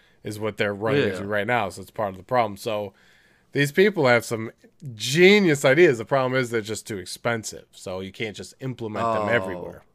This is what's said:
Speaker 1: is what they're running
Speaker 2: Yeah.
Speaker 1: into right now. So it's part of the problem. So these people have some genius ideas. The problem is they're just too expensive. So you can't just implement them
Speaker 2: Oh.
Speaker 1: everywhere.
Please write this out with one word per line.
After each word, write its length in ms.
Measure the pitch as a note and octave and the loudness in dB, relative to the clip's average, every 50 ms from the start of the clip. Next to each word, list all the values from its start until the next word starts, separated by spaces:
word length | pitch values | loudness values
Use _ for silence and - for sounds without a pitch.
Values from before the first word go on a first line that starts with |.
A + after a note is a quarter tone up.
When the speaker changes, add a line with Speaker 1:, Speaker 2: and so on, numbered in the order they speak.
| _ _ _ _ - | _ _ _ _ -12
Speaker 1:
is 140 | - G#2+ G#2+ | -12 -10 -6
what 180 | G#2+ A2 G2+ | -6 -6 -4
they're 180 | - A2+ G#2 G#2 | -2 -2 -2 -2
running 280 | G2 G2+ A2+ C#3 C#3+ C3 | -2 -2 0 0 2 2
Speaker 2:
Yeah. 60 | G#2+ F#2+ | 0 -2
Speaker 1:
into 120 | F2+ F#2+ | -4 -6
right 200 | G2 G#2 G#2 G2+ | -4 -2 -2 -2
now. 220 | G#2+ B2 A#2+ G#2+ F#2+ | 0 0 0 -2 -2
So 140 | - - F#2+ | -6 -10 -16
it's 80 | - | -14
part 200 | - - A2 G2+ | -8 -6 -6 -6
of 60 | F#2+ | -6
the 60 | F#2 F2+ | -10 -8
problem. 340 | - C3 B2 A#2 G#2+ G2+ | -2 0 0 0 0 -2
So 360 | G2 - A#2+ A2 G#2 G#2 G2 - _ _ _ _ _ _ _ _ _ _ _ - | -6 -6 -6 -4 -4 -6 -8 -10 _ _ _ _ _ _ _ _ _ _ _ -2
these 200 | C#3 C#3+ C#3+ C#3+ | -2 -2 0 2
people 340 | - F#3+ G#3+ G3+ F#3 D3 | 4 4 4 4 2 2
have 180 | B2+ A#2+ A#2 G#2+ | 4 4 4 2
some 260 | - A#2+ A2 A2 A2+ - _ _ _ _ _ - C#3+ A#2 | -2 -6 -6 -6 -8 -12 _ _ _ _ _ -18 -16 -12
genius 720 | G#2+ A2 A#2+ C3 D#3+ F3+ F#3 G3+ G#3 G3+ F3 D3+ C#3 C#3+ | -10 -6 -2 4 6 8 8 8 8 6 4 2 4 4
ideas. 340 | C#3+ C3 D3+ F3+ E3+ C3 A2 | 4 6 8 6 6 6 2
The 60 | A2+ | -2
problem 340 | - - C#3 C3 B2+ B2+ C3 | -2 0 0 0 0 0 0
is 120 | C3 A#2 | -2 0
they're 100 | A#2 A#2 | -2 -4
just 260 | G#2+ G#2+ A2 G2+ - | -4 -4 -8 -10 -8
too 120 | - A2+ G2 | -8 -10 -10
expensive. 680 | F2+ - - - - A#2+ A#2 A2+ G#2+ - - D#2+ - _ _ | -10 -12 -14 -8 -4 -4 -4 -4 -6 -10 -14 -14 -18 _ _
So 280 | - - - F#2 F#2 | -18 -12 -10 -10 -8
you 120 | F#2+ F#2+ F#2+ | -10 -10 -10
can't 240 | - - G#2+ G2 | -8 -8 -8 -8
just 180 | - F#2+ - - _ | -10 -14 -16 -14 _
implement 440 | C3 C3 B2+ A#2+ A#2 A2 G#2+ G#2+ A2+ | -10 -10 -10 -8 -8 -8 -6 -4 -2
them 200 | A#2 A2+ G#2+ G#2+ | -2 0 0 0
Speaker 2:
Oh. 40 | G#2 | 0
Speaker 1:
everywhere. 540 | G2 - F#2+ F#2 F#2+ F2+ F2 F2 F2 - - _ _ | 0 0 -2 -4 -8 -10 -12 -14 -16 -18 -20 _ _